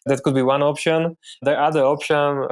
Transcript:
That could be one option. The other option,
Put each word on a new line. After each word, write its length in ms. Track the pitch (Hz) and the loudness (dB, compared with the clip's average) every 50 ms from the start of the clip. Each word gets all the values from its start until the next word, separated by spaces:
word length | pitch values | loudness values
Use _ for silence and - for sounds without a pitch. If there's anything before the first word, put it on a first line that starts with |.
| - | -4
That 160 | 135 139 131 | -2 -2 0
could 120 | - 151 131 | 0 0 0
be 80 | 135 | 2
one 200 | 127 131 135 143 | 2 2 2 2
option. 540 | 143 147 143 - - 165 160 160 165 170 165 _ _ - - - | 2 0 0 0 0 0 0 2 0 -2 -4 _ _ -20 -16 -4
The 160 | - 139 151 123 | -2 -2 0 2
other 260 | 147 160 156 151 131 | 0 0 2 2 2
option, 640 | 135 151 151 - - 156 147 147 143 143 139 131 127 | 2 2 0 -2 -2 0 0 2 0 -2 -2 -2 -2